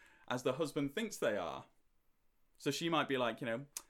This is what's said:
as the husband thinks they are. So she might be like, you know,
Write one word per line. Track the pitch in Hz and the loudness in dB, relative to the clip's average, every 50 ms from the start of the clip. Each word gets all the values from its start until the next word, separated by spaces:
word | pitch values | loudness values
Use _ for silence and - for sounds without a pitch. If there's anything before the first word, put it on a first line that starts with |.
| - - - - - - | -20 -20 -20 -16 -6 -4
as | 123 127 - | -4 0 2
the | - - | 0 2
husband | 139 165 143 - 156 143 139 - | 2 0 -2 0 -2 -2 -2 -2
thinks | 208 226 208 - | -2 -4 -4 -4
they | - 180 123 104 98 | -2 0 0 0 0
are. | 87 80 67 67 - - _ _ _ _ _ _ _ _ _ _ _ _ _ _ _ _ _ - | -2 -2 -4 -6 -10 -14 _ _ _ _ _ _ _ _ _ _ _ _ _ _ _ _ _ -4
So | - 147 | -2 -2
she | 139 - 170 165 | 0 0 0 2
might | 165 151 135 131 | 2 2 4 4
be | 135 127 | 2 2
like, | 123 117 113 - | 2 2 0 0
you | 143 | -2
know, | 117 113 120 143 - _ - - | -2 -2 -2 -4 -8 _ -12 -14